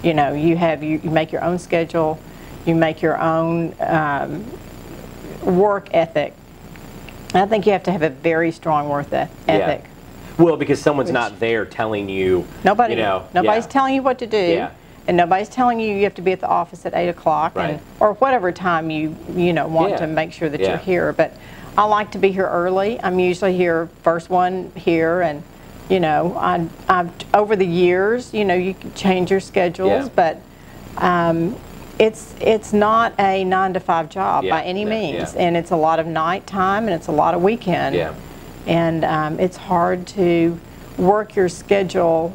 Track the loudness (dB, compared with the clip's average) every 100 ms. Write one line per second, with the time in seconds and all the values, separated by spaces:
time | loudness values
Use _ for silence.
0 | 2 2 0 2 2 2 2 0 -2 -2
1 | 0 0 0 -2 -2 -2 -2 -2 0 0
2 | 0 -2 -10 -20 -18 -6 0 2 2 0
3 | -2 0 0 0 0 -2 -4 -4 -2 0
4 | 0 -2 -4 -8 -10 -14 -16 -18 -18 -16
5 | -16 -16 -16 -6 0 4 4 2 0 0
6 | 0 -2 -4 -8 -20 -20 -20 -18 -18 -18
7 | -18 -18 -2 0 2 2 2 2 0 0
8 | 0 0 0 2 0 -2 0 0 0 -4
9 | -2 -4 -4 -4 0 2 2 -2 -6 -20
10 | -20 -20 -14 2 4 4 0 2 2 2
11 | 0 0 -2 -2 0 0 -2 -4 -2 -2
12 | -2 0 2 2 0 -2 0 2 2 2
13 | 0 0 0 0 2 2 0 0 2 2
14 | 0 -2 -2 0 2 0 -2 -12 -20 -10
15 | 0 2 4 2 0 0 0 2 -2 0
16 | 0 0 -2 -2 0 0 -2 -8 -6 -2
17 | -2 -2 0 0 0 -2 -4 -6 -10 0
18 | 0 2 2 2 0 -2 -2 0 -2 -4
19 | -4 -6 -8 0 2 2 2 2 2 0
20 | -2 -2 -4 -4 -4 0 0 0 0 0
21 | 0 0 0 -2 -18 -18 -4 2 4 2
22 | 0 2 2 2 0 0 0 0 0 -2
23 | 0 2 2 2 0 2 2 2 -2 -2
24 | 0 0 0 0 2 -2 -8 -4 0 2
25 | 2 2 0 -4 -12 -20 -20 -20 0 2
26 | 4 2 0 0 0 0 -2 -8 0 0
27 | 0 -8 0 2 2 2 2 4 4 4
28 | 2 0 -4 -2 2 2 0 -6 -12 -2
29 | 0 2 2 0 0 0 0 0 0 0
30 | 0 2 2 0 -14 -20 -20 -20 -14 -2
31 | 0 2 2 2 0 -4 -14 -18 -18 2
32 | 2 2 -18 -4 0 0 2 2 4 2
33 | 0 0 0 2 0 2 0 -2 -2 -2
34 | -2 -4 0 0 0 -2 -2 -4 -4 -4
35 | -4 -4 -6 0 0 0 0 0 2 2
36 | 0 -2 -2 -2 -6 -2 0 0 -2 -4
37 | -2 2 2 2 2 0 -2 0 0 0
38 | -2 -6 -14 -18 -18 -14 -2 2 2 0
39 | 0 0 -2 -2 -2 -4 -2 2 2 0
40 | -6 0 2 4 2 0 -12 -20 -14 0
41 | 4 4 2 0 0 0 0 0 2 2
42 | 2 2 0